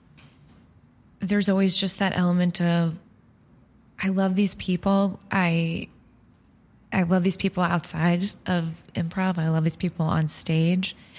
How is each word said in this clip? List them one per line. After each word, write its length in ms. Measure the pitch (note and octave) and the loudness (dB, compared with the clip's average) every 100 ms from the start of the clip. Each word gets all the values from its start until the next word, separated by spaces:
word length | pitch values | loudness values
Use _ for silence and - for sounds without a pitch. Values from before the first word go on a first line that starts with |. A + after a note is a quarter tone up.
| - - - - - - - - - _ - _ | -20 -20 -20 -20 -20 -20 -20 -20 -20 _ -20 _
there's 280 | F#3 G3+ G3 | -2 2 2
always 280 | F#3+ F#3+ - | 4 2 2
just 220 | G3 - | -2 -2
that 180 | F#3+ - | -2 0
element 440 | F3 F3 F3+ F3 | 2 2 0 0
of, 340 | F3 E3+ E3 E3 - - _ _ _ - - - - - | 0 2 0 -4 -14 -20 _ _ _ -20 -20 -20 -20 -6
I 60 | F#3+ | -2
love 260 | F#3+ F#3+ | 0 2
these 200 | F#3 G3 - | 2 0 -2
people. 640 | - F3 G3 G3 G3 - - | -4 -2 2 2 2 -2 -4
I, 580 | G3 F3 E3 E3 E3 - - _ _ _ _ _ _ _ _ _ | 0 2 0 0 -4 -8 -16 _ _ _ _ _ _ _ _ _
I 100 | G3+ | -2
love 180 | F3 F#3 | 2 2
these 120 | F3+ - | 2 0
people 260 | F#3+ F3+ | -2 0
outside 680 | E3+ F3 - E3 F3 F3 G3+ - - | 0 -2 -4 0 0 2 -2 -6 -4
of 220 | F3+ E3 E3 - | -2 -2 -8 -10
improv. 440 | - E3+ F#3+ F#3 F3 | -6 -4 -2 -2 0
I 100 | D#3+ | 0
love 160 | D#3+ | 2
these 120 | D#3+ - | 0 -2
people 300 | F3 - D#3+ | -4 -2 0
on 220 | D#3+ D#3 | 0 0
stage. 680 | - - D#3+ E3 F3+ F#3 - - | -2 -2 0 2 0 -2 -10 -20